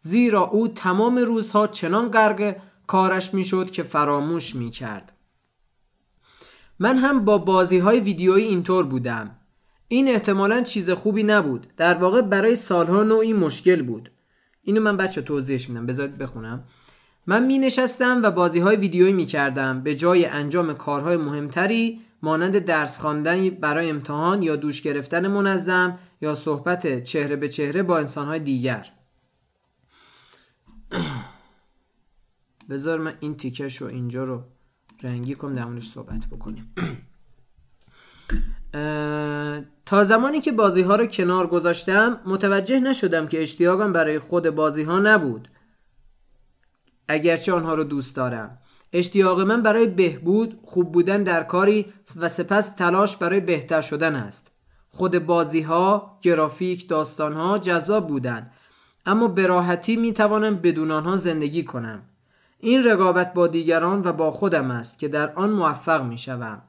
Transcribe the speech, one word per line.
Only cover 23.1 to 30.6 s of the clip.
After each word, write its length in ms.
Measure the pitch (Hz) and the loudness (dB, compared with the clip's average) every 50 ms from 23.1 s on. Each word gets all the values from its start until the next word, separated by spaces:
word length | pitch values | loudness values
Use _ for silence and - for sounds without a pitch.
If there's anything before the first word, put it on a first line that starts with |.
| 147 151 151 160 170 185 190 190 | -4 -2 -2 0 0 0 0 -2
برای 400 | 180 185 160 151 147 160 170 165 | -2 -2 -4 -2 -2 0 -2 -2
امتحان 520 | 156 147 - - 147 147 156 175 190 208 185 | -4 -6 -6 -8 -6 -2 0 0 0 0 0
یا 140 | 160 151 | 0 -2
دوش 260 | 143 147 151 143 - - | -2 -2 -4 -6 -4 -6
گرفتن 460 | 156 143 143 131 127 - 170 180 196 | -4 -4 -4 -6 -4 -4 -2 -2 0
منظم 680 | 202 202 196 196 196 185 160 175 185 180 180 180 175 180 - - _ _ | 0 0 0 0 0 0 -2 0 0 0 0 0 -2 -6 -16 -20 _ _
یا 140 | - 151 151 | -6 -6 -4
صحبت 680 | 147 - 160 151 143 123 175 180 175 - 165 135 123 120 | -4 -2 -4 -4 -4 -2 -2 -4 -2 -2 -4 -4 -4 -6
چهره 320 | 127 - 160 143 143 147 | -4 -4 -4 -2 -2 -4
به 120 | 139 143 147 | -4 -4 -6
چهره 340 | 147 - 151 143 143 180 196 | -4 -4 -6 -2 -2 -2 0
با 160 | 175 180 160 | 2 0 0
انسان‌های 420 | 151 135 - 156 143 143 156 160 | 0 -2 -6 -8 -6 -6 -6 -6
دیگر. 500 | 156 143 135 127 120 131 120 107 98 - _ _ _ _ _ _ _ _ _ _ _ _ _ _ _ _ _ _ _ _ _ _ _ _ _ _ _ _ _ _ _ _ _ _ | -4 -2 -4 -2 -2 -4 -4 -6 -8 -16 _ _ _ _ _ _ _ _ _ _ _ _ _ _ _ _ _ _ _ _ _ _ _ _ _ _ _ _ _ _ _ _ _ _